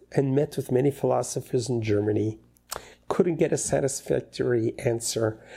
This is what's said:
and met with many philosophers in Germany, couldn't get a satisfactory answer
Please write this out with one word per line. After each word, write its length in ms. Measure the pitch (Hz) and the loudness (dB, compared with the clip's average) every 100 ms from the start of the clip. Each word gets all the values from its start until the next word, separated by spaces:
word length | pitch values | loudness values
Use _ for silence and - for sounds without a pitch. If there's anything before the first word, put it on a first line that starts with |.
| - | -4
and 220 | - 139 135 | 0 2 2
met 200 | 147 - | 0 -4
with 160 | 131 | 0
many 200 | 127 139 | 2 2
philosophers 760 | 143 127 123 123 135 - 131 117 | 0 0 0 -2 -6 -4 -4 0
in 140 | 117 | -2
Germany, 580 | 110 104 104 104 107 107 _ _ - - - - - | 0 0 2 0 0 -4 _ _ -14 -14 -14 -18 -6
couldn't 280 | - 180 156 | 0 2 2
get 140 | 156 | 2
a 60 | 139 | 0
satisfactory 1200 | - 143 139 - - 131 - - 127 120 113 - | 0 0 0 -4 -2 -2 -2 -4 0 2 0 0
answer 640 | 123 117 - 117 110 110 - | -2 -2 -2 0 -2 -2 -16